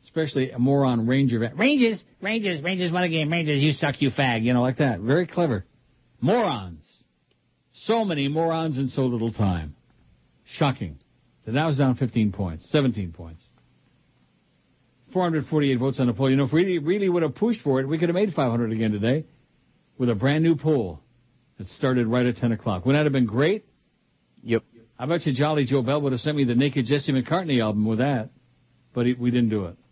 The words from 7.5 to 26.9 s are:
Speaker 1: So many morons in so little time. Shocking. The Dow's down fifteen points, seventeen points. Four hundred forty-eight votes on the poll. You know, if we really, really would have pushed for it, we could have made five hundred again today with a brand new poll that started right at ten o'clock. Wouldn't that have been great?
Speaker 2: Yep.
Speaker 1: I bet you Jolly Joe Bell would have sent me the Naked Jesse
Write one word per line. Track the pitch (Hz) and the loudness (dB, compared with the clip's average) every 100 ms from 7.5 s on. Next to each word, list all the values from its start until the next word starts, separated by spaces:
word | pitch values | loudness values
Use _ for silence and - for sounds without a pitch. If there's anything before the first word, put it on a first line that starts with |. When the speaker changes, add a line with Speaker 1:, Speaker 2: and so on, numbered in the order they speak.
| _ _ | _ _
Speaker 1:
So | - - 226 | -14 -2 0
many | 214 151 139 | 0 -2 -2
morons | 151 165 160 160 131 | 0 0 0 -2 -2
in | 131 | -4
so | - 131 | -2 -2
little | 120 113 | 0 -2
time. | 107 101 87 78 - _ _ _ _ _ _ | 0 0 0 -6 -14 _ _ _ _ _ _
Shocking. | _ - 147 123 90 71 _ _ _ _ - | _ -2 -2 -2 -10 -12 _ _ _ _ -4
The | |
Dow's | 123 160 139 | -2 0 2
down | 135 123 | 2 2
fifteen | 127 117 104 | -2 0 0
points, | 95 92 80 - | 0 -8 -8 -2
seventeen | 156 135 107 90 | 0 0 -2 -8
points. | 80 82 80 _ _ _ _ _ _ _ _ _ _ _ _ _ _ _ _ _ | -10 -18 -18 _ _ _ _ _ _ _ _ _ _ _ _ _ _ _ _ _
Four | 185 | -2
hundred | 180 160 123 | 0 -2 0
forty-eight | 156 139 127 | 0 2 0
votes | 135 135 | 0 0
on | 123 | -2
the | |
poll. | 110 135 | 2 2
You | 135 | 2
know, | |
if | 135 | 2
we | 156 | 2
really, | 190 175 | 2 0
really | 147 202 196 | 0 0 2
would | 175 | 2
have | 156 127 | 0 0
pushed | 220 233 | -2 0
for | 147 131 | 0 0
it, | 135 | 0
we | 156 | 0
could | 170 | 0
have | 170 | 2
made | 208 | 0
five | 160 131 | 0 0
hundred | 117 113 | 0 0
again | 110 113 | 0 0
today | 104 110 147 - _ _ _ _ _ _ - | 0 0 0 -4 _ _ _ _ _ _ -4
with | 127 | -2
a | 104 | 0
brand | 131 151 | 0 2
new | 165 160 | 2 2
poll | 156 147 95 76 _ _ _ _ _ _ | 2 0 0 -8 _ _ _ _ _ _
that | 95 | -16
started | - 135 127 113 | -4 0 2 2
right | 123 123 | 2 0
at | 117 | 0
ten | 120 | -2
o'clock. | 110 - 92 | -2 -2 -2
Wouldn't | 120 143 | 0 2
that | 151 | 2
have | |
been | 135 117 | 2 0
great? | 113 156 214 _ _ _ _ _ _ _ _ | 2 2 0 _ _ _ _ _ _ _ _
Speaker 2:
Yep. | 113 113 _ - _ - | -2 -2 _ -20 _ -10
Speaker 1:
I | 127 | -4
bet | 165 156 | -2 -2
you | |
Jolly | 127 147 151 | 0 0 0
Joe | 127 135 | 2 0
Bell | 120 147 | 0 0
would | 139 | 0
have | 131 | -2
sent | 151 151 | -2 0
me | |
the | 127 120 | 2 2
Naked | 143 135 | 2 0
Jesse | 117 | 0